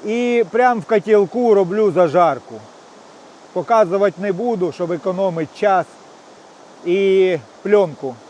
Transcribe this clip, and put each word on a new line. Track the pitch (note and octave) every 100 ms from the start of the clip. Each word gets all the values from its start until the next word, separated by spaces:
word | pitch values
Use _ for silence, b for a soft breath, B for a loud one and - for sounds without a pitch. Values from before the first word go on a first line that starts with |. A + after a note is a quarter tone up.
| G#3
і | A#3 A#3+ A#3+ G3
прям | A3 B3 A#3
в | D#3+
котілку | A3 G#3 G#3 G3 A#3+ A#3+
роблю | G3+ F3+ G#3 G#3+
зажарку. | D#3+ F3 D#3+ E3+ C3 - A2 A2 - - - - - - - -
Показувати | F#3 D#3 A3+ G3 G3 G3+ E3+
не | G3+
буду, | F3 A#3+ A3 F3
щоб | C#3 F3
економити | F3 F#3+ F3+ F#3+ E3 D3+ -
час | G#3 F#3+ D#3 - - - - - - - - - E3+
і | F#3 G3 F#3+ F#3 E3 A#2 -
пленку. | G3 G#3 F3+ C#3 C3+ A#2